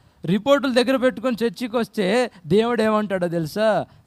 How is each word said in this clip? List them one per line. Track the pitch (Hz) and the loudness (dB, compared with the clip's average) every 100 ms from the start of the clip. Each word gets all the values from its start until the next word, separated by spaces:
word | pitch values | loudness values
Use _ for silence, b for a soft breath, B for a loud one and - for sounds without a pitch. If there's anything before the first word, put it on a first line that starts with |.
| b b 151 | b b -2
రిపోర్టులు | 196 214 277 262 | -2 4 2 4
దగ్గర | 247 233 262 | 0 2 2
పెట్టుకొని | 254 226 240 233 233 | 0 0 -4 -2 -4
చర్చికి | - 240 240 | -4 -6 -4
వస్తే | 220 - 185 233 240 b 147 | -4 -2 0 0 -2 b 0
దేవుడు | 196 226 240 | 2 2 0
ఏమంటాడో | 220 214 208 190 175 | 0 0 -2 -2 -2
తెలుసా? | 170 156 202 220 190 127 b | -2 -4 0 0 0 -2 b